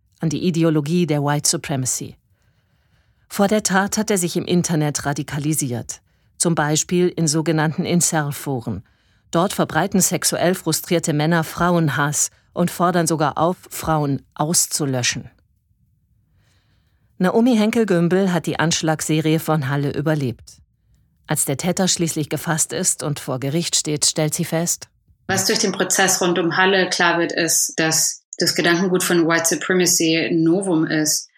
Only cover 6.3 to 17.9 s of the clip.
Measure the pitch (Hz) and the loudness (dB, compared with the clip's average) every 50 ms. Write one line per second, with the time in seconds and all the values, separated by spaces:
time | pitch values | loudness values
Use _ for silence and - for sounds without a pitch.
6.3 | _ - - 170 170 160 147 147 156 156 - - 180 175 180 175 - 165 165 156 | _ -2 0 0 2 2 2 2 2 0 0 0 2 2 2 2 0 0 -2 0
7.3 | 147 160 151 170 160 151 147 160 147 - 170 104 175 175 - - 170 156 147 143 | 0 0 0 2 2 2 2 0 0 -2 -2 0 2 2 2 2 0 0 -2 -2
8.3 | 139 - - 151 135 123 - 120 101 98 - _ _ _ _ _ _ _ _ - | -6 -8 -6 -6 -6 -4 -4 -6 -8 -8 -10 _ _ _ _ _ _ _ _ -2
9.3 | - 165 180 202 - - 165 - - 160 180 196 - 190 175 - 156 - - - | 0 0 2 2 0 -2 -2 0 0 0 0 2 2 2 2 2 0 -2 -2 -2
10.3 | 160 - 156 175 190 - - 165 151 - - - 175 165 - 175 147 147 151 160 | 0 0 0 0 0 0 -2 -2 -4 -2 -2 0 -2 0 0 0 0 2 2 2
11.3 | 175 165 156 - - - 170 180 175 170 165 143 123 151 143 147 143 - - - | 2 2 0 -2 -2 0 0 2 2 2 2 2 0 0 -2 -2 0 -2 -4 -4
12.3 | _ _ _ _ - - 175 165 - - 175 180 180 175 165 156 165 147 156 139 | _ _ _ _ -4 -2 -2 -2 0 0 2 2 2 2 2 2 0 0 0 0
13.3 | - - 156 175 185 - - - - - - 160 160 151 147 139 139 131 - _ | 0 0 0 0 0 -4 -10 -16 -12 -6 -2 0 0 0 0 0 -2 -4 -6 _
14.3 | - - 151 151 175 - - - - - 156 139 131 123 120 - - - - - | -6 -4 -2 0 0 0 0 -2 -2 -4 -2 -2 -2 -2 -2 -2 -4 -6 -8 -14
15.3 | _ _ _ _ _ _ _ _ _ _ _ _ _ _ _ _ _ _ _ _ | _ _ _ _ _ _ _ _ _ _ _ _ _ _ _ _ _ _ _ _
16.3 | _ _ _ _ _ _ _ _ _ _ _ _ _ _ _ _ _ - 185 185 | _ _ _ _ _ _ _ _ _ _ _ _ _ _ _ _ _ -2 0 2
17.3 | - 226 233 262 240 214 208 220 - 233 220 208 | 4 4 4 4 4 4 4 2 2 2 2 4